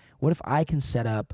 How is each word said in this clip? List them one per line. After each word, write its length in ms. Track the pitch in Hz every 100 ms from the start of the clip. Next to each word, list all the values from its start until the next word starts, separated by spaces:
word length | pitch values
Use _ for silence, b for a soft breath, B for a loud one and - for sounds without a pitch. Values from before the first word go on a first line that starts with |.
| b b
What 140 | 143
if 100 | 170
I 200 | - 143
can 160 | 160 156
set 260 | - 120 113
up 260 | 107 -